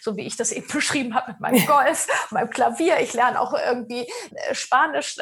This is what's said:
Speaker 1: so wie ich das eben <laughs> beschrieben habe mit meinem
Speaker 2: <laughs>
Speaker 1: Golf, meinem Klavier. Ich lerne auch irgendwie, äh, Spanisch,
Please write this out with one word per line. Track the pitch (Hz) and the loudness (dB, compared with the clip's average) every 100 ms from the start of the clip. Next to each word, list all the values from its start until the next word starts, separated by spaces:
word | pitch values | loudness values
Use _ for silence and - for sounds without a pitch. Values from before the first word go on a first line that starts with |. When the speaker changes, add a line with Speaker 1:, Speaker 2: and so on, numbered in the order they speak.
Speaker 1:
so | 226 202 | -6 -4
wie | 214 | -6
ich | - | -4
das | 226 | -4
eben | 277 - | -4 -4
<laughs> | |
beschrieben | 294 - 294 240 220 | -2 0 -2 0 -2
habe | - | -4
mit | 190 | -6
meinem | - 240 226 | 2 4 6
Speaker 2:
<laughs> | |
Speaker 1:
Golf, | 285 262 - - 571 - | 4 4 2 -2 -2 -2
meinem | 220 226 | -2 -2
Klavier. | - 240 233 339 320 | 2 0 2 2 2
Ich | 247 | 2
lerne | 233 247 214 | 2 2 2
auch | 233 | 0
irgendwie, | 285 - 247 214 240 240 480 381 | 0 0 -2 -4 -6 -8 -10 -12
äh, | - - | -8 -6
Spanisch, | 254 - 254 320 226 - - | -4 0 2 2 0 -4 -4